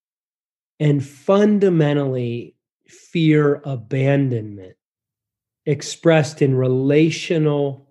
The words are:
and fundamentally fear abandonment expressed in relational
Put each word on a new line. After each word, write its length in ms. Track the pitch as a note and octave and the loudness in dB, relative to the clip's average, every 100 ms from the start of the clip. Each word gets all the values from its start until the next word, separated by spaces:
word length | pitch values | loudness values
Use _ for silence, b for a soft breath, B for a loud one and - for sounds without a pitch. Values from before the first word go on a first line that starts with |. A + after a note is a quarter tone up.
| _ _ _ _ _ _ _ - | _ _ _ _ _ _ _ -2
and 260 | D3+ C#3+ C3 | 0 0 -2
fundamentally 1500 | - - G3 G#3+ G#3 G3 E3+ D3 D3 C#3 B2+ A#2+ A#2+ E2 _ _ _ _ | -10 0 2 4 2 2 2 2 0 -2 -4 -6 -8 -12 _ _ _ _
fear 760 | - _ F3 D#3 D3+ D3 C#3+ D3 | -20 _ -2 2 4 2 -2 -6
abandonment 1120 | C3 G#2 C3+ C3+ C#3 C3+ A#2+ G#2+ G2+ F#2 - _ _ _ _ _ _ _ _ - | -12 -8 -2 0 0 0 -4 -8 -14 -20 -20 _ _ _ _ _ _ _ _ -6
expressed 760 | D3 - - E3+ D#3+ D3+ - | -4 -6 -2 2 2 2 0
in 100 | C#3 | 0
relational 1400 | C3 B2+ B2+ C3+ D3 E3 D#3+ - E3 D3+ D3 C#3+ C3 _ | 2 0 0 2 2 2 -2 -4 -2 0 -2 -4 -8 _